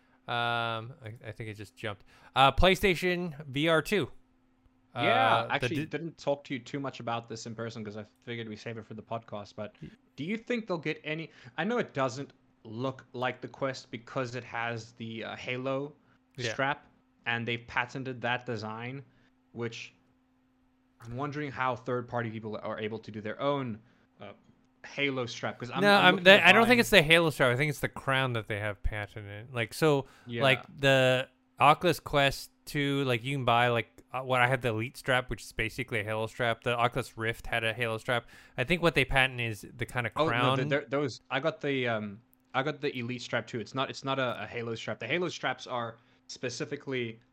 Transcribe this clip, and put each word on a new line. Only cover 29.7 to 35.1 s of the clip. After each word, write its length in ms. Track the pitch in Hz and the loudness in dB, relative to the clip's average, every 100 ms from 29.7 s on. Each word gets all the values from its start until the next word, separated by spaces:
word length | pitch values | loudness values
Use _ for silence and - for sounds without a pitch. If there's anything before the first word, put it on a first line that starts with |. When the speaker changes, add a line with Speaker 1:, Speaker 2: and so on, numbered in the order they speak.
Speaker 1:
so, 320 | - 160 143 127 - - | 2 4 4 0 -10 -10
Speaker 2:
Yeah. 160 | 117 | 0
Speaker 1:
like, 200 | 135 131 - | 2 2 0
the 540 | 156 139 135 127 127 131 _ _ - | 0 4 6 6 2 0 _ _ 4
Oculus 400 | 131 156 180 156 | 6 6 4 0
Quest 500 | - 147 139 - - _ | 0 2 2 0 -8 _
two, 400 | - 147 143 139 | -8 -2 0 0
like, 180 | 135 120 | 0 -2
you 140 | 123 143 | -2 -2
can 80 | |
buy, 240 | 123 117 123 | 2 4 4
like, 240 | 120 - - _ | 2 -2 -10 _
uh, 100 | 127 | -10
what 180 | 131 127 | -2 4
I 60 | 123 | 4
have, 140 | 131 | 4
the 60 | 123 | 0
Elite 280 | 110 120 - | -2 -4 -6
strap, 320 | - | 0